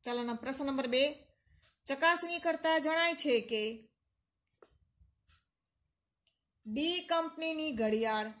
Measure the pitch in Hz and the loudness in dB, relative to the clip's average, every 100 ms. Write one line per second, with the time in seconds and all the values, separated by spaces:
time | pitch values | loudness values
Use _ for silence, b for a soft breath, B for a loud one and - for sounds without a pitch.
0 | 254 240 240 233 254 269 277 262 254 254 | -6 -6 -4 -6 -6 -4 -2 -2 0 2
1 | 285 294 - b b b b b - 269 | 2 0 -18 b b b b b -8 2
2 | 320 339 339 349 339 320 320 320 302 320 | 4 4 -2 -2 -2 0 2 2 2 2
3 | 339 330 294 240 220 220 214 226 - _ | 2 2 2 2 2 -2 -2 -6 -16 _
4 | _ _ _ _ _ _ - _ _ _ | _ _ _ _ _ _ -20 _ _ _
5 | _ _ _ _ _ _ _ _ _ _ | _ _ _ _ _ _ _ _ _ _
6 | _ _ _ _ _ _ 220 220 320 349 | _ _ _ _ _ _ -6 0 0 0
7 | - 330 320 311 320 311 311 226 220 220 | 0 0 0 -4 -4 -2 -4 0 0 2
8 | 226 214 214 - | 2 0 -4 -10